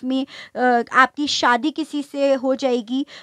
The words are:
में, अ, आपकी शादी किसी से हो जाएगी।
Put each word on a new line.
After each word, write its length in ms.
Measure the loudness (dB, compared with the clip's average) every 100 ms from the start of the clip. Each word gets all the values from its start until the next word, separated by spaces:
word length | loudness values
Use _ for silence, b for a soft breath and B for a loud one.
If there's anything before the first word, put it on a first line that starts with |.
में, 200 | -4 -4 -4 B B -2
अ, 260 | 2 2 2
आपकी 340 | 2 2 2 -4
शादी 420 | 0 2 2 0
किसी 320 | -4 -6 -6
से 300 | -6 -2 0
हो 200 | 2 0
जाएगी। 500 | 0 0 -2 -2 -6 -6 B